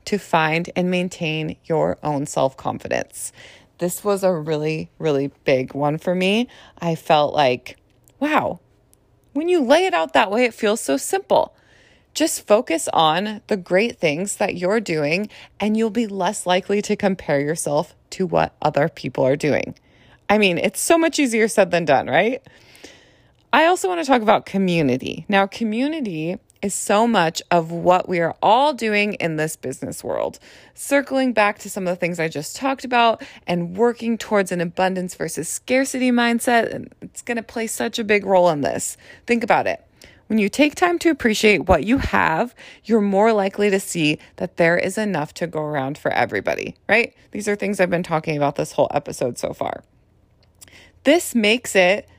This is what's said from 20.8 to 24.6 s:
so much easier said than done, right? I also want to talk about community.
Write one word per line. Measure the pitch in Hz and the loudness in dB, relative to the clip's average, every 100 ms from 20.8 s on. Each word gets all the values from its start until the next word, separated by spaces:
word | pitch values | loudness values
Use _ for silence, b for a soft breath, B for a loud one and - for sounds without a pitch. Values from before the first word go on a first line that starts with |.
so | - 330 | 2 4
much | 330 - | 4 2
easier | 269 220 220 | 0 2 2
said | - 190 | 2 2
than | 170 160 | 2 2
done, | 135 - | 2 2
right? | 139 214 262 - B B B B B B B B B _ | 2 2 -2 -10 B B B B B B B B B _
I | 262 320 | 4 4
also | 359 381 | 2 0
want | 349 | -2
to | 285 | 2
talk | 254 | 2
about | 214 185 - | 4 2 2
community. | 196 | -2